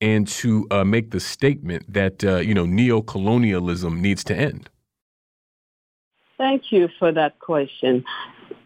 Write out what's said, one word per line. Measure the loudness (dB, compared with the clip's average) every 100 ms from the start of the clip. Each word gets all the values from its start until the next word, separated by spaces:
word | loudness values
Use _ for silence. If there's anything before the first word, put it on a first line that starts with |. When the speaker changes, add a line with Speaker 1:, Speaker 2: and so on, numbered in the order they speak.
Speaker 1:
and | 0 2 0
to, | -2 0 0 0
uh, | 0
make | 2 2 -2
the | -6
statement | -8 -2 0 0 -4 -8 -4
that, | -2 -2 0
uh, | 0 0
you | 2
know, | 2
neocolonialism | 2 2 2 2 0 -4 0 2 2 2 -2 -2 -4 -2
needs | 0 -2
to | -2 -2
end? | -2 -4 -16 _ _ _ _ _ _ _ _ _ _ _ _ _ _ _ _ -4
Speaker 2:
Thank | 0 0 2
you | 2 2 0
for | 0
that | 2 0 -2
question. | -4 -2 -2 -2 0 0 -2 -12 -14 -18 -20 -8